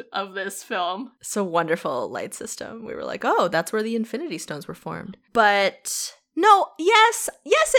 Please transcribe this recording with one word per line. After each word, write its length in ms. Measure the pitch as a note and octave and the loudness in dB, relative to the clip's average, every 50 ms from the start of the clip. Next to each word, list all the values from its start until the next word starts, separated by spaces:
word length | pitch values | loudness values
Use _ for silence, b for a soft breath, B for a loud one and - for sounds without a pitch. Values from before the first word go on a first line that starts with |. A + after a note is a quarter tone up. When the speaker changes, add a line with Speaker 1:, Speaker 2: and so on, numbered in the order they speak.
| - _ | -14 _
Speaker 1:
of 220 | - G3 G3 G3 F#3+ | -8 -6 -6 -6 -6
this 280 | G3 F#3+ G3 F#3+ - | -8 -8 -8 -8 -10
film. 520 | - - A3+ F#3 F3 F3 F#3 G3 C4+ - _ _ | -10 -6 -4 -2 -2 -2 -4 -6 -8 -12 _ _
Speaker 2:
So 200 | - - - G#3+ | -12 -6 -4 -4
wonderful 680 | G3 F3 E3 E3+ E3 D#3 E3 F#3 - D#3+ C3+ B2 A2 - | -2 0 2 2 2 2 0 -2 -2 -4 -4 -4 -4 -4
light 240 | B2 - G2+ - - | -6 -6 -8 -8 -10
system. 500 | - - - - - - - A3 A3+ A3 | -10 -12 -10 -10 -12 -12 -12 -12 -12 -12
We 100 | - - | -10 -10
were 120 | D2+ C#2+ | -8 -8
like, 180 | B1+ - - - | -8 -8 -4 -2
"Oh, 240 | C4+ G4 G#4 - | 0 2 2 2
that's 240 | - G#3 E3 E3+ - | 2 0 -2 -2 -2
where 100 | A3 A3 | -4 -4
the 140 | A3 A3+ A3+ | -2 -2 -4
Infinity 420 | A3+ A3 - - B3+ F4 D4+ F3 | -4 -4 -4 -6 -8 -8 -8 -8
Stones 300 | - - - D3+ D3 - | -10 -10 -10 -12 -12 -12
were 60 | - E3+ | -14 -16
formed." 400 | - - E3 E3 E3+ - - - - _ _ | -14 -12 -12 -12 -10 -12 -14 -16 -18 _ _
But 800 | - A#3 G#3+ G#3 G3+ G3+ G3 F#3 F#3+ - - - - - - - - _ _ _ _ | 2 4 4 6 4 4 2 0 -2 -6 -8 -8 -8 -8 -8 -10 -12 _ _ _ _
no, 320 | D#4 F#4 G#4+ G4+ F#4+ D#4+ - - | 4 6 8 8 6 6 2 -4
yes, 520 | - D#4+ G4 A4+ G#4+ A4 A#4 A4+ - - - - _ - | -2 2 4 6 6 6 6 4 0 -6 -8 -10 _ -2
yes 300 | D4 A4 D#5+ D#5+ D#5 - | 2 2 2 4 4 4